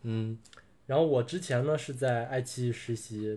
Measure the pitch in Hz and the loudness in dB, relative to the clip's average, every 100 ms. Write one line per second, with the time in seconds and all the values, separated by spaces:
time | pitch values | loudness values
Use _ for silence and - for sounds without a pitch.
0 | 117 113 110 113 - - - - - 135 | -4 -2 -2 -4 -12 -20 -20 -18 0 2
1 | 160 131 120 180 180 123 139 151 - 127 | 4 4 2 -2 0 0 2 0 -2 -2
2 | 131 117 123 131 127 - 123 113 - 117 | 2 2 0 -2 -4 -2 -2 -2 -4 -6
3 | - 107 107 | -4 -6 -4